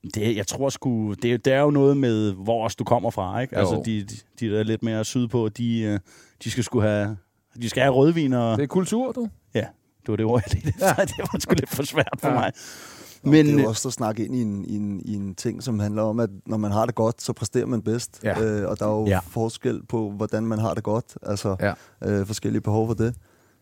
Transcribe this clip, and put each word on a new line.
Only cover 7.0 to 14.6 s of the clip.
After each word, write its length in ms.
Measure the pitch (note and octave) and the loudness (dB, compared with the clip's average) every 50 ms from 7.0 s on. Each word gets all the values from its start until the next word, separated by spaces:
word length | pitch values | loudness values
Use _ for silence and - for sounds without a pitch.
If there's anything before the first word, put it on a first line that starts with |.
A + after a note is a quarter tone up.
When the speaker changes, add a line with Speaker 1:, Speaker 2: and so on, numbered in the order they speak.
| G#2 G#2 G#2+ G2 _ _ _ _ _ _ _ A#2 | 0 -2 -6 -8 _ _ _ _ _ _ _ -8
Speaker 1:
de 80 | A#2+ A2+ | -8 -4
skal 140 | - B2+ B2+ | 0 2 2
have 100 | C#3 B2+ | 4 6
rødvin 400 | C3 C3+ D#3+ E3+ E3 D3+ C3 B2+ | 6 6 6 4 2 2 2 2
og 240 | B2 A#2 A2+ A2 | 2 2 2 2
Speaker 2:
Det 60 | A2 C#3+ | 0 0
er 40 | |
kultur, 440 | C3+ - F#3 F#3 F3 G#3 A#3 B3+ C4 | 0 0 0 0 0 0 -2 -2 -2
du. 160 | A3 B3+ A#3+ G#3+ - _ _ _ _ | -4 -6 -6 -6 -8 _ _ _ _
Speaker 1:
Ja, 60 | A#2 - - - _ _ _ _ _ | -4 -4 -4 -10 _ _ _ _ _
det 60 | _ | _
var 80 | - G#2+ | -4 -2
det 100 | G2+ A2 | 0 2
ord, 160 | A2 A#2+ - - - - | 2 2 2 2 0 -4
jeg 100 | - - | -2 -2
ledte 80 | - - - | -4 -2 2
Speaker 2:
Ja. 80 | - F#3+ | 2 2
Speaker 1:
efter. 140 | D#3+ G#3+ G3+ | 4 2 0
<laughs> 40 | - - | -2 -2
Det 0 | - G3 - - | -6 -6 -4 -4
var 60 | E3 | -6
sgu 140 | - - - | 0 2 2
lidt 140 | D#3+ - - | 2 2 -2
for 140 | - - C#3+ | -4 -6 -6
svært 260 | - - D3+ C3+ - - B2 | -2 0 0 0 0 -2 -4
for 80 | - | -2
Speaker 2:
Ja. 60 | C#3 B2 | 0 0
Speaker 1:
mig. 180 | B2+ B2 G2 - - - - - - - - - - - - - - - | 2 0 0 -4 -6 -18 -18 -18 -18 -20 -20 -20 -20 -20 -20 -20 -4 2
Speaker 3:
Nå, 80 | C#3 | 6
Speaker 1:
Men, 140 | D3 D#3 D3+ | 8 8 8
Speaker 3:
det 60 | D3 | 8
er 60 | D3 | 6
jo 40 | C#3+ | 4
Speaker 1:
øh, 60 | C3+ | 4
Speaker 3:
også 200 | A2 A2 - - | 4 0 -2 -4
at 60 | C3 A2+ | -6 -4
snakke 320 | - A#2+ G#2+ A2 A2+ A2 | -2 -2 -2 0 -2 -4
ind 100 | - B2+ | -2 -2
i 60 | B2+ | -2
en, 240 | A#2+ G#2+ G2+ G2+ | -2 -2 -2 -4